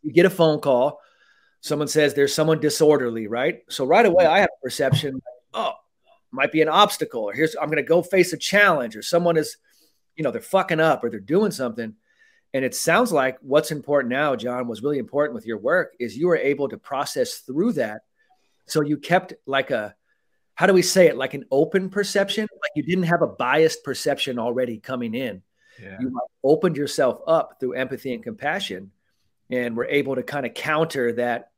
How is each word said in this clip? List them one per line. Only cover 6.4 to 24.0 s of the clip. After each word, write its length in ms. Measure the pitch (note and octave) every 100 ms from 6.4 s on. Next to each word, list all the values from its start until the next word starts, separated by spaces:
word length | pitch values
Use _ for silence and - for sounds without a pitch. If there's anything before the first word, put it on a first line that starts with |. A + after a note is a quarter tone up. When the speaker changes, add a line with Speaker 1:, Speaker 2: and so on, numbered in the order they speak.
| C#3+
Speaker 1:
be 100 | D#3
an 80 | D#3
obstacle, 540 | E3 G#3 - D3+ A#2+
or 100 | G#2
here's, 220 | G#2+ D#3 -
I'm 140 | D3+
gonna 140 | D#3
go 180 | C3+ E3+
face 320 | E3+ F#3+ F3+
a 40 | D#3
challenge, 600 | - G3 G3+ D#3 A#2 A2
or 40 |
someone 360 | - E3+ F3 D#3+
is, 180 | D#3 - _ _ _ _ _ -
you 60 |
know, 80 | D3
they're 100 | A2+
fucking 400 | - F#3+ F3 D#3+
up 220 | D#3+ C3+ A#2+
or 40 |
they're 120 | G#2+
doing 300 | F#2+ E3 G#3+
something." 440 | - B2+ A2+ A2+ A2 _ _ _ _ _
And 120 | C3+ C3
it 100 | -
sounds 380 | - F3+ A#3+
like 240 | D#3+ C3 C3
what's 320 | C#3 C#3+ D3+
important 380 | D3+ C3 C#3+ B2
now, 260 | C3 D3+ B2+
John, 320 | A#2 B2 A#2+
was 160 | G#2+
really 140 | C3 C#3+
important 380 | A2+ C#3 D3 B2
with 100 | A2
your 120 | A2
work 380 | A2 F3+ D3 _
is 160 | A#2+ G#2
you 100 | F3
were 80 | E3
able 320 | C#3 C#3 C#3
to 100 | G#2
process 600 | - C3+ C#3+ - B2 -
through 360 | - C3+ A3
that. 280 | E3 A2 G#2+ _ _ _ _ _ _ _
So 160 | D#3
you 160 | D3 D3
kept, 380 | - F3+ F3+ - -
like, 260 | C3+ C3+
a, 240 | B2 G#2 _ _ _ _ _ _ -
how 100 | F3+
do 80 |
we 80 | F#3+
say 260 | F3+ F#3+ E3+
it? 80 | B2+
Like, 180 | C3+
an 120 | C#3 -
open 400 | C3+ D#3 F#3+ F#3+
perception? 580 | G3+ G3 G3+ G3 - G#3+ -
Like, 100 | D3 D3+
you 80 |
didn't 220 | C3+ F#3 E3
have 160 | F3
a 60 | E3
biased 560 | - B2 D3 D#3+ - -
perception 520 | C3